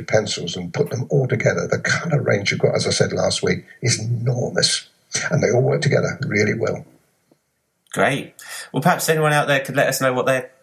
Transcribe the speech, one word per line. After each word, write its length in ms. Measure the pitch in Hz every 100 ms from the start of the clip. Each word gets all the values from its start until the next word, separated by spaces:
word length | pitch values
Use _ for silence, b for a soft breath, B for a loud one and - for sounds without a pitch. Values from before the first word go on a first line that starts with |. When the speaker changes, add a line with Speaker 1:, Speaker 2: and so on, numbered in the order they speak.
| -
Speaker 1:
pencils 500 | 107 104 - 87 185
and 160 | 90
put 160 | - -
them 160 | 120 123
all 160 | 143 131
together, 380 | 120 120 90 87
the 100 | -
colour 420 | - - 170 147
range 300 | - 101 -
you've 100 | -
got, 140 | -
as 120 | - -
I 40 |
said 220 | - -
last 300 | 95 95 -
week, 220 | 95 92 B B
is 180 | 123 -
enormous. 880 | 113 117 120 120 - - - - - _ _ B B
And 120 | -
they 80 | -
all 120 | 123
work 200 | 135 143
together 360 | - 117 - - -
really 280 | 104 104
well. 300 | - 50 - - _ _ _ _ _ _ _ _ _ _
Speaker 2:
Great. 420 | - 101 139 - - B B B
Well, 100 | 156
perhaps 260 | 147 165 -
anyone 240 | 156 151
out 140 | 147 139
there 120 | 139
could 140 | 131 135
let 100 | 131
us 140 | 135
know 100 | 131
what 140 | 127 123
their, 240 | 131 - _